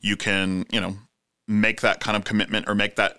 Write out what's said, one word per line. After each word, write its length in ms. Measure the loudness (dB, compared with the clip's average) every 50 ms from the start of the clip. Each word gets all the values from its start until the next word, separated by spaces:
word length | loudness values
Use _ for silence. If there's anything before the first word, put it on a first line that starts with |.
you 140 | -4 -2 -2
can, 500 | -2 0 0 0 0 0 0 -2 -2 -4 -2
you 80 | -4 -4
know, 180 | -2 -4 -6 -10 -14 _ _ _ _ _ _ _ _
make 340 | -2 2 2 2 2 2 2
that 180 | 2 2 2 0
kind 160 | 0 -2 -2
of 80 | -2 -2
commitment 460 | 0 0 0 0 0 -2 -4 -2 0
or 60 | 0
make 200 | 0 0 0 0
that, 220 | 0 0 0 0